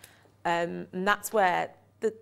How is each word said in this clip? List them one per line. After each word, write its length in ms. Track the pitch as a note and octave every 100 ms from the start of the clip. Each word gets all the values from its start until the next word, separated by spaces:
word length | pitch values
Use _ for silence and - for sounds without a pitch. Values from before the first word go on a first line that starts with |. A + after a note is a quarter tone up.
| - - _ _ F3
Um, 400 | E3+ F3 F3 E3+
and 120 | F#3 F#3+
that's 280 | G3+ -
where 340 | G#3+ F#3 E3 - - _ _
the, 140 | A3 A3